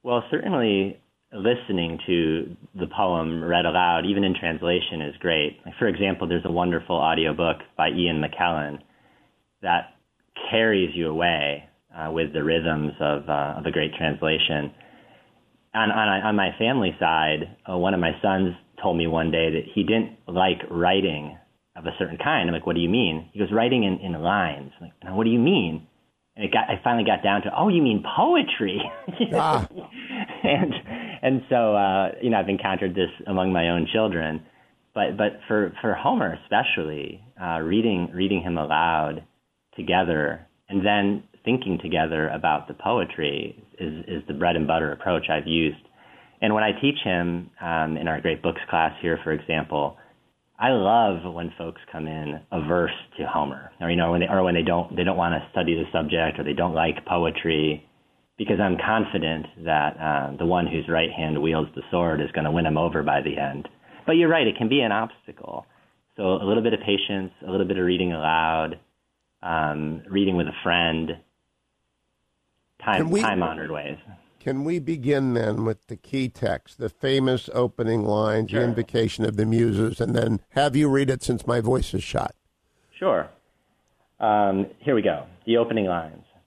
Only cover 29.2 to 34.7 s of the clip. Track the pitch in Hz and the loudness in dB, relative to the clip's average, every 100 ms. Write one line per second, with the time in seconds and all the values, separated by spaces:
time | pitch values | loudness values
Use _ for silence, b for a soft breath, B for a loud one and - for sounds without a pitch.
29.2 | 240 170 156 147 - 180 - 254 B 233 | -2 0 2 0 -2 -10 -16 -16 B -8
30.2 | B - - 143 175 120 B 120 B B | B -4 0 2 0 -4 B -12 B B
31.2 | 131 131 - 127 110 104 98 95 92 - | 0 0 2 2 4 4 4 2 0 -2
32.2 | 120 110 92 98 98 95 95 87 87 - | 0 2 2 0 0 -2 -2 0 -2 -4
33.2 | - 95 92 90 85 87 80 110 110 87 | -4 0 2 2 2 0 0 0 0 0
34.2 | 80 80 b b b | -4 -6 b b b